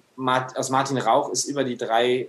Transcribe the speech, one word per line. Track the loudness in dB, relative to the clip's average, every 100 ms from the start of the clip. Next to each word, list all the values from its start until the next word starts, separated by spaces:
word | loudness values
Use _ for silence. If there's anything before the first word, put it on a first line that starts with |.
| _ -6
Mart-, | 0 0 -2 -6
aus | -2
Martin | 0 0 0
Rauch | 4 2 2
ist | -4
über | -4 -2
die | -2 -2
drei | 0 2 2 0